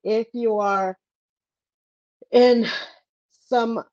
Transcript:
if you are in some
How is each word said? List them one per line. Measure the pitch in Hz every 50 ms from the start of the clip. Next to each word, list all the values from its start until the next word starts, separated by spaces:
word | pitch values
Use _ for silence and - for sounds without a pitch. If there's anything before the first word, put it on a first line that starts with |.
if | _ 190 214 226 226 226 -
you | 240 233 226 214 208
are | 202 202 196 190 190 185 185 _ _ _ _ _ _ _ _ _ _ _ _ _ _ _ _ _ _ _ _ _ _ _ _ _ - _
in | - 247 247 247 247 233 220 - - - - - - _ _ _ _ _ _ _ _ _ _
some | _ 262 240 226 233 226 196 - _